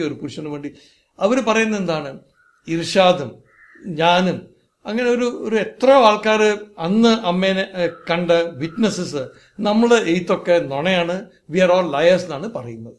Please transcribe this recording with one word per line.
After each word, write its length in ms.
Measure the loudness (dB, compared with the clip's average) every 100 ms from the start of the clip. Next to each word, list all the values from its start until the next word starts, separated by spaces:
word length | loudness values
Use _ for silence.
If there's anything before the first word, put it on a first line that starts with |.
| -6
ഒരു 80 |
പുരുഷന് 360 | -8 -12 -12 -12
വേണ്ടി, 160 | -10 -12 -16 _ _ _ -2
അവർ 200 | 0 0
പറയുന്നത് 360 | 0 0 0 -2
എന്താണ്? 300 | -2 -4 -6 -14 _ _ _ _ -8
ഇർഷാദും 640 | -6 -2 4 4 4 -4 -12 _ _ _ -18 -10 0
ഞാനും 380 | 2 2 2 -2 -8 _ _ _
അങ്ങനെ 240 | -8 -4 0
ഒരു, 160 | 0 -2 -4
ഒരു 140 | -2 -2
എത്രയോ 420 | -4 0 4 6
ആൾക്കാർ 380 | 6 4 2 2 2 0 -8 -8
അന്ന് 320 | -2 4 4 4 0
അമ്മേനെ, 380 | 0 0 0 -4
ഏഹ്, 180 | -4 -4 -4 -6
കണ്ട 240 | -2 2 2 0 -6
witnesses 640 | -8 -2 -2 -2 -6 -8 -10 -16 _ -6
നമ്മൾ 320 | 0 2 4 4 2
എയ്ത്തൊക്കെ 440 | -2 0 -2 2 0 0
നുണയാണ്, 480 | -4 -2 0 -2 -6 -10 _ -6
we 80 | 0
are 100 | 2
all 180 | 2 0
liars 320 | 2 2 2
എന്നാണ് 260 | 0 -10 -10
പറയുന്നത്. 440 | -10 -12 -14 -18